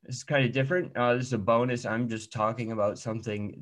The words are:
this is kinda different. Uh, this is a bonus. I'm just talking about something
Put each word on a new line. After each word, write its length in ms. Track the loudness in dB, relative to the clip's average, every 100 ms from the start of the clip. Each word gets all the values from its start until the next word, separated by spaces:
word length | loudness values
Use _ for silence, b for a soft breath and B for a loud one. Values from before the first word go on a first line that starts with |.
this 140 | -12 -12
is 60 |
kinda 240 | 0 2 2
different. 460 | 2 2 0 0 0
Uh, 200 | 2 2
this 100 | 2
is 80 |
a 60 | -2
bonus. 440 | 4 4 4 0
I'm 240 | -2 -2 -2
just 240 | -4 -6
talking 400 | 0 0 0 -4
about 280 | 0 0 0
something 560 | -6 -6 -4 -4 -4 -4